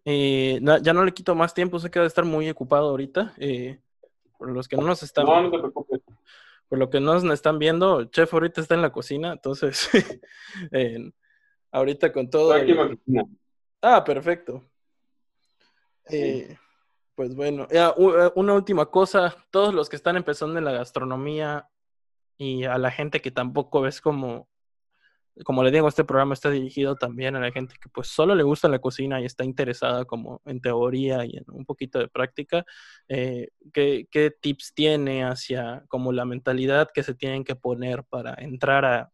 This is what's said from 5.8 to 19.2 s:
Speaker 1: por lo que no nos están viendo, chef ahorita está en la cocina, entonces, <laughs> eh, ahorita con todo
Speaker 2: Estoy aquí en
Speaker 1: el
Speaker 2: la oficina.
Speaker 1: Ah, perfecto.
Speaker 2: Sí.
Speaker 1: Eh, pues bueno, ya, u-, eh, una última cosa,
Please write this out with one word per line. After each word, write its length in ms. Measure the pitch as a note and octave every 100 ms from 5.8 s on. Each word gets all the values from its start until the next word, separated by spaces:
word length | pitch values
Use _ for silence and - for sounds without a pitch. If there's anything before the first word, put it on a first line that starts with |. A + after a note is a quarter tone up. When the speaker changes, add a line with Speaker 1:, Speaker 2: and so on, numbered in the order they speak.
| - - _ _ _ - - _ -
Speaker 1:
por 120 | C3
lo 100 | B2
que 100 | C#3+
no 140 | D3
nos 100 | F3
están 340 | F3+ D3 D#3 D#3
viendo, 460 | D3+ E3 F#3+ D#3
chef 280 | A#2 - E3
ahorita 280 | E3 E3+ E3+
está 140 | D#3+
en 60 | E3+
la 100 | D#3+
cocina, 420 | - A#2+ C#3+ E3+
entonces, 560 | D#3+ C3+ C#3 C#3+ - -
<laughs> 800 | G#3 - - _ - - G3 E3+
eh, 400 | C3 A#2+ A#2 A#2+ - _ _ _ _ _
ahorita 400 | C3 C3+ C#3+ D#3+
con 180 | C#3 B2
todo 260 | D3+ D#3+
Speaker 2:
Estoy 60 | D3+
aquí 80 | C3
en 80 | D#3+
Speaker 1:
el 80 | C3+
Speaker 2:
la 60 |
oficina. 300 | - - C3 - - _ _ _ -
Speaker 1:
Ah, 220 | A3 A3+
perfecto. 600 | - C3+ E3 E3+ - B2+ _ _ _ _ _ _ _ _ _ _ _ _ _ _ -
Speaker 2:
Sí. 100 | D3+
Speaker 1:
Eh, 400 | C#3 C3 - D#3 _ _ _ _ _
pues 180 | - B2+
bueno, 320 | C3 D3 C#3+ -
ya, 220 | E3 E3+
u-, 160 | - F#3+
eh, 200 | E3+ F3
una 180 | F3+ G3+
última 340 | G3+ G3 F3+ D#3
cosa, 480 | F#3 F#3+ G3